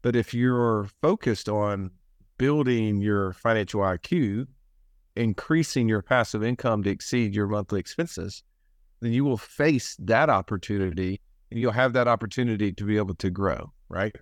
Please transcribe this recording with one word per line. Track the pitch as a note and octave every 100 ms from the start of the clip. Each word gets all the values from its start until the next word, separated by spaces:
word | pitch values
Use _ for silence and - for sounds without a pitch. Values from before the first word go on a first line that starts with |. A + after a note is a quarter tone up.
But | A#2+ A#2+
if | A2
you're | A#2+ B2+ B2 A#2+ A2 G2+ _
focused | D3+ G#3+ - G#2 -
on | G#2 G#2 G2 F#2+ F2+ _ _ _ _
building | C3 D3+ B2+ A#2+ A2 G2+
your | G#2 G#2 F#2+
financial | F#2 A#2 A2 G2 G#2
I | G2 F2+
Q, | - F3 A#2 G#2 C#3 _ _ _ _ _ _
increasing | - A#2 G2 - D#3+ D#3 - A#2
your | G#2+
passive | - B2+ A2+ G#2+
income | A2 B2 B2+ G#2+
to | G2+
exceed | G2 - B2 A2+
your | G2+ G2+
monthly | G#2 G2 G2+
expenses, | F#2 - E3+ - F2+ - _ _ _ _ _ _
then | A#2
you | A#2 C#3+
will | A2+
face | - - D3 C#3 - -
that | F#2+ A2+ D3+
opportunity | G#2 F#2 G2+ - G#2 F#2+ F2+ F#2 G2 _ _ _
and | A#2
you'll | A#2+
have | A2 C3
that | B2 A#2+
opportunity | A2+ A2 - B2 G#2+ G#2
to | -
be | G2+ G#2+
able | G2 F2+
to | F#2+
grow, | F2+ G2 B1+ - _ _
right? | E2+ G#2 -